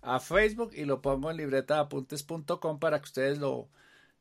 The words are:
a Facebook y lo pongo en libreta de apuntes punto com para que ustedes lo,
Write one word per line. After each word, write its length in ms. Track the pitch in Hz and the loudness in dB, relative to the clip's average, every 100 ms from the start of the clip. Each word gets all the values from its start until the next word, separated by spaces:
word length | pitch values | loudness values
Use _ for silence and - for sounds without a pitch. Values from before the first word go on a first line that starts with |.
a 200 | 123 127 | -2 -2
Facebook 500 | - 180 214 220 233 | 2 4 4 2 -6
y 100 | 147 147 | -4 -2
lo 140 | 135 | 0
pongo 280 | 143 135 151 | 0 0 -2
en 60 | 160 | -4
libreta 380 | 147 135 131 | 0 0 2
de 60 | 151 | 2
apuntes 420 | 143 139 131 147 | 2 -4 -6 -10
punto 380 | - 165 147 175 | -8 -8 -4 -2
com 180 | 165 147 | -2 0
para 200 | 165 151 | 2 0
que 60 | |
ustedes 340 | - - 135 143 | -2 0 0 2
lo, 300 | 139 127 117 _ _ - _ _ | 0 -2 -6 _ _ -20 _ _